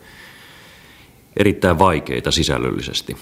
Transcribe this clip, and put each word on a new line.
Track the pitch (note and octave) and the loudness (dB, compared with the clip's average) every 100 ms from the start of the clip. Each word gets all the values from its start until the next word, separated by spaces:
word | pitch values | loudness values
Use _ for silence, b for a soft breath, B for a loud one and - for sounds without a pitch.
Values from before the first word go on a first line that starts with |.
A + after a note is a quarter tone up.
| B B B B B B B B B B B B _ - | B B B B B B B B B B B B _ 0
erittäin | G2+ - F#2 E2 | 2 2 2 4
vaikeita | F#2+ D#2 - B1+ - | 4 2 -2 -6 -2
sisällöllisesti. | - D2 C2 B1 G1+ - - - - | -2 0 -2 -2 -6 -8 -10 -10 -12